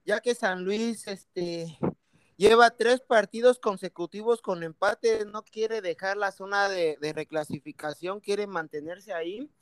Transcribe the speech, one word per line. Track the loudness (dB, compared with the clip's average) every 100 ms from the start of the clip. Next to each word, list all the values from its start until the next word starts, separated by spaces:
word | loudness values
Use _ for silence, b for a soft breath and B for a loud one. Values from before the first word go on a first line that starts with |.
| -2
ya | -2
que | 0 0
San | 0 -2
Luis, | -2 -2 -2 -4 -8
este, | -12 _ -6 -6 -6 -8 -6 -6 -6 _ _ _ 4
lleva | 6 8 6
tres | 6 2 2
partidos | 4 2 2 2 4 4
consecutivos | -2 -4 -8 -8 -10 -6 -2 -2
con | -2 -4
empate, | -6 0 0 2 0 0 -2
no | -10
quiere | -12 -6 -4 -4
dejar | -4 -4 -4 -2
la | -4
zona | -4 -4 0 2
de, | 2 -2 -2
de | -6
reclasificación, | -6 -6 -6 -4 -8 -12 -10 -10 -8 -8 -8
quiere | -4 -4 -2
mantenerse | -6 -6 -8 -10 -14 -10
ahí, | -8 -6 -8 -12 _